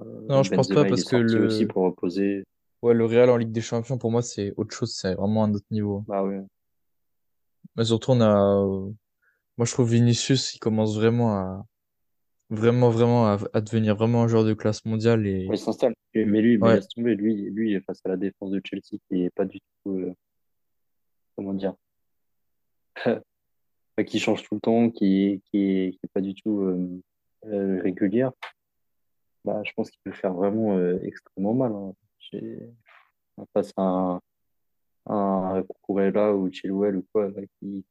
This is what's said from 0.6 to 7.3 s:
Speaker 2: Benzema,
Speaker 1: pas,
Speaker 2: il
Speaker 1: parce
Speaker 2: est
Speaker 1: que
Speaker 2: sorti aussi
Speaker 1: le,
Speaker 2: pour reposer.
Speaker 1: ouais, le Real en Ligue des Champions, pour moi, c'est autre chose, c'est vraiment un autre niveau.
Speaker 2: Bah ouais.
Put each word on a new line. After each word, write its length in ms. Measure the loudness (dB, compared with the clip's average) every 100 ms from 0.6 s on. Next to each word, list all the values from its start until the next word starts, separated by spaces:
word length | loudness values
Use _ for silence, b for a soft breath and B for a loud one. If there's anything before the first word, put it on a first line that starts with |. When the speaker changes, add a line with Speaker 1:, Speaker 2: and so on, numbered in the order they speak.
| 4
Speaker 2:
Benzema, 160 | 4 4
Speaker 1:
pas, 20 |
Speaker 2:
il 0 |
Speaker 1:
parce 160 | 2
Speaker 2:
est 0 |
Speaker 1:
que 120 | 0 2
Speaker 2:
sorti 220 | 4 4
aussi 260 | 2 2 0
Speaker 1:
le, 0 |
Speaker 2:
pour 160 | 2
reposer. 600 | 0 0 -6 -2 -2 -2 -8 _ _ -4
Speaker 1:
ouais, 100 | 2
le 140 | 2 4
Real 240 | 6 6
en 80 | 4
Ligue 140 | 0
des 100 | -4
Champions, 340 | -4 -6 -4 -4
pour 140 | 0
moi, 100 | 0
c'est 300 | -2 -4 -6 -4
autre 180 | -6 -6
chose, 160 | -8
c'est 200 | -4 -4
vraiment 300 | -2 0 2
un 100 | 2
autre 100 | 0 -4
niveau. 360 | -4 -2 -4 -4
Speaker 2:
Bah 160 | -4
ouais. 200 | -4 -6 -12 _ _ _ _ _ _ _ _